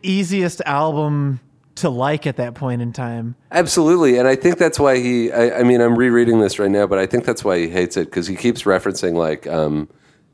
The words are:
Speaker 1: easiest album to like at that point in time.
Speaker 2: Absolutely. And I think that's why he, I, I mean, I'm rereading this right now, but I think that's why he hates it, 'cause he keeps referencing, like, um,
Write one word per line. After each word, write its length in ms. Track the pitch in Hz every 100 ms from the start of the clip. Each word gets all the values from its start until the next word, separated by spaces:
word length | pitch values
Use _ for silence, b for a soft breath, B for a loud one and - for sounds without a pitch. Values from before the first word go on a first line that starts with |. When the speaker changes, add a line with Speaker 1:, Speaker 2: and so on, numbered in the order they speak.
Speaker 1:
easiest 600 | 190 190 180 196 175 -
album 800 | 147 143 156 147 151 147 139 127 - _ _ -
to 140 | 170
like 360 | 123 135 151 147
at 120 | 131
that 180 | 120 120
point 260 | 131 120
in 120 | 120
time. 420 | 117 120 117 117 - _
Speaker 2:
Absolutely. 680 | 170 175 175 156 175 143 123
And 120 | 131
I 80 | 131
think 220 | 170 170
that's 200 | 165 151
why 180 | 143 131
he, 320 | 123 123 117
I, 300 | 117 117 -
I 40 |
mean, 180 | 123 123
I'm 160 | 120 117
rereading 420 | 127 120 117 113
this 180 | 101 -
right 140 | 101
now, 160 | 101 98
but 120 | 95
I 60 | 95
think 200 | 120 123
that's 180 | 113
why 160 | 104 87
he 80 | 82
hates 300 | 92 90 95
it, 120 | 78
'cause 140 | 90 82
he 100 | 92
keeps 260 | 120 127
referencing, 520 | 104 92 101 92 90 85
like, 300 | 80 76 71
um, 420 | 80 76 76 76 b b b b